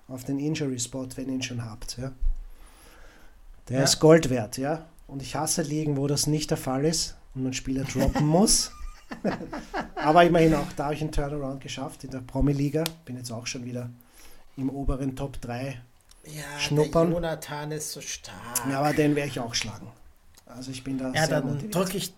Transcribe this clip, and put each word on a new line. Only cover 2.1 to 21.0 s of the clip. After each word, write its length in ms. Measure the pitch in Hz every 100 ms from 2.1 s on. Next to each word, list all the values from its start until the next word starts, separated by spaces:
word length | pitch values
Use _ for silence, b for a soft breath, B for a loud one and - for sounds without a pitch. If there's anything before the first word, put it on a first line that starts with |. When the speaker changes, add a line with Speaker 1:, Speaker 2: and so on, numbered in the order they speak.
| - - - b b b b b b b b b b b - -
Speaker 1:
Der 100 | 127
Speaker 2:
Ja. 60 |
Speaker 1:
ist 160 | 135 -
Gold 300 | 156 165 120
wert, 260 | 127 123 -
ja. 280 | 135 160 - - -
Und 160 | 139
ich 140 | 135 143
hasse 260 | 156 -
Ligen, 340 | 143 151 151 139
wo 100 | 139
das 200 | 143 147
nicht 240 | 151 151
der 60 | 160
Fall 260 | 135 131
ist 320 | 156 170 - - -
und 80 | 131
man 80 | 131
Spieler 320 | 127 - 135
droppen 420 | 135 127 135 - 151
Speaker 2:
<laughs> 0 |
Speaker 1:
muss. 460 | 165 220 - - - - - - -
<laughs> 760 | 196 - 165 294 - 370 - -
Aber 280 | 147 175
immerhin 300 | 175 170 160
auch 160 | 147 - -
da 80 |
habe 100 | 143
ich 60 | 151
einen 100 | 156
Turnaround 480 | 151 143 147 135 135
geschafft 440 | 131 131 147 -
in 60 | 131
der 100 | 131
Promi-Liga. 640 | 120 - 143 139 143 156 160 -
Bin 120 | - 123
jetzt 160 | 120
auch 140 | 113 117
schon 180 | 131
wieder 260 | 123 123 120 120 B B B B B -
im 140 | 135
oberen 460 | 139 135 131 135 131
Top 240 | 139 -
drei 400 | 120 120 135 120 - _ _ - 160
Speaker 2:
Ja, 160 | 151 147 147
Speaker 1:
schnuppern. 500 | 147 147 151 165 170
Speaker 2:
der 60 | 170
Jonathan 560 | 165 156 - 147 151
ist 180 | 151 -
so 80 | 151
stark. 360 | - - - - - - 135
Speaker 1:
Ja, 80 | 135
aber 120 | 147
den 240 | 151 147 147
werde 120 | 143
ich 100 | 135
auch 140 | 117
schlagen. 340 | - 110 98 113 - - - - - -
Also 240 | 123 131
ich 140 | 127
bin 120 | 139
da 100 | 131